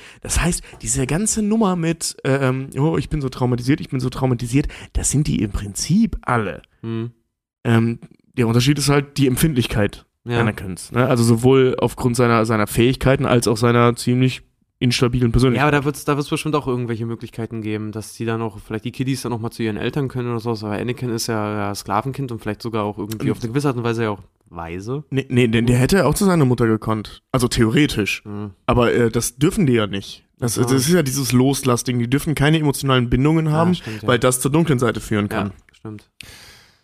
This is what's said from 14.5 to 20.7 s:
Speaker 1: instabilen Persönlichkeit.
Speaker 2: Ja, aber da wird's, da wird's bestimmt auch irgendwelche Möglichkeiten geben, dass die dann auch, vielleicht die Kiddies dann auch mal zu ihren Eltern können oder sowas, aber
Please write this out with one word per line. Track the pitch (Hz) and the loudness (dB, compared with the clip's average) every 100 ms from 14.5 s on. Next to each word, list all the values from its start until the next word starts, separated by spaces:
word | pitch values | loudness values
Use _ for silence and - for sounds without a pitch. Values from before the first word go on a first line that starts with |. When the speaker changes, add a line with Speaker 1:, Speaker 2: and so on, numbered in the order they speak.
| _ _ _ | _ _ _
Speaker 1:
instabilen | 127 120 123 123 123 | 0 2 2 2 2
Persönlichkeit. | 113 131 117 | 4 4 4
Speaker 2:
Ja, | 147 | 2
aber | 147 | 2
da | 139 | 0
wird's, | 147 | -2
da | - 143 | -2 -2
wird's | 143 | -2
bestimmt | 151 156 | -4 -2
auch | 151 135 | -2 -2
irgendwelche | 123 117 113 117 | -4 -4 -4 -6
Möglichkeiten | 117 113 - 113 113 | -8 -10 -10 -8 -8
geben, | 107 107 107 | -6 -6 -6
dass | 107 104 | -8 -12
die | - 113 | -8 -4
dann | 113 | -4
auch, | 113 101 | -4 -8
vielleicht | - 110 | -8 -8
die | 123 | -6
Kiddies | - 131 131 | -4 -4 -4
dann | 117 | -4
auch | 117 | -6
mal | 113 | -6
zu | - | -4
ihren | 113 104 | -4 -2
Eltern | 120 147 135 | -4 -4 -4
können | 127 120 | -4 -6
oder | 117 | -4
sowas, | 113 110 | -4 -6
aber | 107 | -4